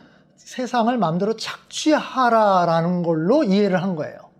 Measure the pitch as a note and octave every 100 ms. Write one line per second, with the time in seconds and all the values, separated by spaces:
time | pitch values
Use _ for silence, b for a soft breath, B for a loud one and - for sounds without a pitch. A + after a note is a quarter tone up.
0 | B B B _ - - B3 B3 A3+ B3
1 | E3+ E3+ G3+ A3 - - _ - D#4 C#4+
2 | - B3+ B3 A3+ G#3+ F#3+ E3+ E3 E3 F3+
3 | E3+ D#3+ E3+ D4 A#3+ G3 G3+ F3+ F#3+ E3
4 | A#2+ - - _